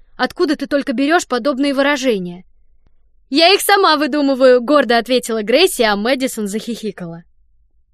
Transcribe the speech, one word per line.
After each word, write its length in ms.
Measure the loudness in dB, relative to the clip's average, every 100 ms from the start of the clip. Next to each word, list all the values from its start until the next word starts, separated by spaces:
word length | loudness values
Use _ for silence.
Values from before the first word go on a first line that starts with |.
| _ -6
«Откуда 380 | -4 -2 -2 -2
ты 120 | -2
только 260 | -4 -2
берёшь 340 | -2 0 0 0
подобные 460 | -4 -2 -2 -2
выражения?» 720 | 0 0 0 0 -2 -4 -12 -20 _ _ _ _ _ _ _ -4
«Я 240 | 2 4
их 80 | 2
сама 340 | 2 2 2 2
выдумываю», 680 | 0 0 0 4 4 4
гордо 360 | 4 2 2 0
ответила 440 | 0 -2 -2 -6
Грейси, 420 | 0 2 2 2
а 120 | 0 0
Мэдисон 520 | 0 -2 -2 -4 -6
захихикала. 760 | -6 -8 -8 -10 -10 -14 -16 -20 _ _ _ _ _ _